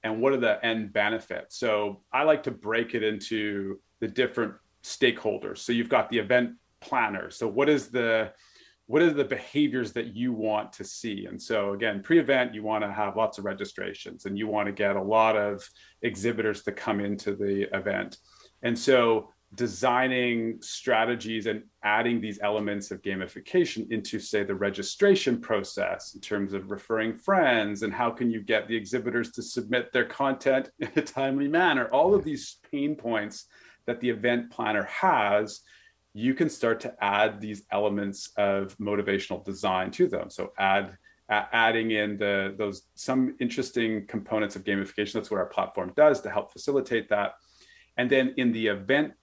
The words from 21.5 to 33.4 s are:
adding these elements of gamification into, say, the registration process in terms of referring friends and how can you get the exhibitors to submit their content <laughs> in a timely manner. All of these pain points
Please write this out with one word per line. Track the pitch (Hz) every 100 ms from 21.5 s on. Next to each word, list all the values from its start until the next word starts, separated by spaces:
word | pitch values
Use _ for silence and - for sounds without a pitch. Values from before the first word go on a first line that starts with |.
| 107 - _
adding | 104 107 120 117
these | 107 101
elements | 104 107 104 101 98
of | 95
gamification | 101 95 90 - - 185 170 113 101
into, | 113 98 110
say, | - 104
the | 98 95
registration | 101 98 98 - 202 190 - 117
process | - 107 95 - 95 87 - 92
in |
terms | - 104 98
of | 98 98
referring | 101 - 113 110 110
friends | - 196 147 120 104 101
and | 107
how | 98 120
can | 113 120
you | 113
get | 101 110 101
the | 113
exhibitors | 101 127 113 120 117
to | -
submit | 117 - 104 123 117
their | 127 120
content | - 139 131 143 131 135 _
<laughs> |
in | 147 -
a |
timely | 147 - 135 135 143
manner. | 160 180 135 117
All | 139 165 202
of |
these | 156 143 - - _
pain | 143 143 147
points | 120 110 104 -